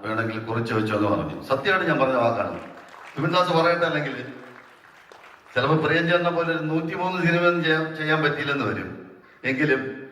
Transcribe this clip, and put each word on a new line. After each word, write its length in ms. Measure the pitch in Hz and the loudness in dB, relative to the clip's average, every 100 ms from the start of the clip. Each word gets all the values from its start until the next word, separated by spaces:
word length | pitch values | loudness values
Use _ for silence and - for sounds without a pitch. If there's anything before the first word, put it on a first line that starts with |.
വേണമെങ്കിൽ 340 | 107 113 113 110 | -6 -4 -4 -4
കുറിച്ച് 360 | 110 113 117 | -4 -4 -2
വെച്ചോ" 220 | 110 107 104 | -2 0 0
എന്ന് 120 | 104 | 0
പറഞ്ഞു. 340 | 87 78 73 | 0 -2 -8
സത്യമായിട്ട് 460 | - 135 196 190 170 | -4 -2 2 0 2
ഞാൻ 100 | 139 | 2
പറഞ്ഞ 160 | 131 | 2
വാക്കാണ്. 580 | 127 117 101 95 - - - - - - - | 2 2 0 -4 -6 -12 -18 -20 -20 -14 -4
വിപിൻ 140 | 165 | 0
ദാസ് 200 | 180 175 | 2 4
പറയട്ടെ, 340 | 165 170 170 165 | 4 4 4 2
അല്ലെങ്കിൽ 400 | 151 143 127 123 - - - - - - - - - - - - | 0 -4 -6 -10 -14 -16 -20 -20 -20 -20 -20 -20 -20 -20 -20 -4
ചിലപ്പോൾ 220 | 123 135 156 | 0 2 2
പ്രിയഞ്ചേട്ടനെ 540 | 151 165 170 175 175 | 4 2 4 2 2
പോലെ 200 | 170 165 | 0 0
ഒരു 120 | 160 | 0
നൂറ്റിമൂന്ന് 640 | 156 160 165 190 180 185 165 | 0 -2 -2 -2 -2 0 2
സിനിമയൊന്നും 380 | 170 175 170 | 4 4 2
ചെയ്യാൻ, 320 | 160 160 160 - | 2 2 0 -4
ചെയ്യാൻ 260 | 151 156 | 0 2
പറ്റിയില്ലെന്ന് 420 | 147 143 147 143 | 2 0 -2 -2
വരും. 460 | 104 - 92 - - - - - | -2 -4 -6 -12 -16 -20 -20 -8
എങ്കിലും 640 | 131 131 147 131 131 - - | -4 0 2 2 0 -10 -14